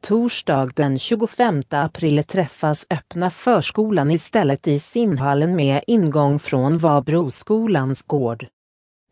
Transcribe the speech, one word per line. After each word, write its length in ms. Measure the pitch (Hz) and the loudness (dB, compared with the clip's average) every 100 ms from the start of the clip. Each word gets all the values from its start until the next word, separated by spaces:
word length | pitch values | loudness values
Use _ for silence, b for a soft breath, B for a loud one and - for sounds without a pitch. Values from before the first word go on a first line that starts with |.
Torsdag 680 | - 220 240 - - 139 131 - | 0 0 0 -4 0 0 0 0
den 240 | 143 135 | 0 0
tjugofemte 800 | - 226 220 - 240 156 127 147 | -2 -2 -4 0 0 0 -2 -2
april 420 | 156 - 165 147 | -2 -2 0 0
träffas 640 | 151 190 160 - 156 151 - | 0 -2 -2 -2 -2 -2 -4
öppna 400 | 160 _ 175 180 | -6 _ -4 -4
förskolan 840 | - - 220 - - 214 190 139 | -2 0 0 0 -2 0 2 2
istället 560 | 160 - 226 156 139 - | 0 0 0 2 0 0
i 120 | 143 | -2
simhallen 760 | - 233 233 139 139 139 160 180 | -2 -2 0 0 0 2 2 2
med 280 | 143 139 - | 2 0 2
ingång 520 | 233 165 147 143 147 | 2 2 2 2 0
från 380 | - 135 131 165 | 0 0 2 2
Vabroskolans 1200 | 160 147 143 160 151 - - 220 226 170 131 135 | 4 2 2 -2 -2 -6 -2 -2 0 0 0 -6
gård. 460 | - 147 123 113 120 _ _ _ _ _ _ | -4 -2 -2 -6 -12 _ _ _ _ _ _